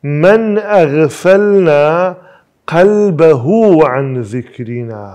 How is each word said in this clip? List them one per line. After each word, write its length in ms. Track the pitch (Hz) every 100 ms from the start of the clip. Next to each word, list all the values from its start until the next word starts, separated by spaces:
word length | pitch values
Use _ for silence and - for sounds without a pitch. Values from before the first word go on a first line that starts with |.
من 380 | 143 147 175 220 220 208
أغفلنا 1300 | 208 208 156 147 151 - 180 196 208 196 170 143 151 170 185 180 _ _ _ _ -
قلبه 720 | 160 196 208 208 156 160 139 123 220 220 160 147
عن 160 | 127 139 127 107
ذكرنا. 720 | 123 117 - 113 120 117 107 101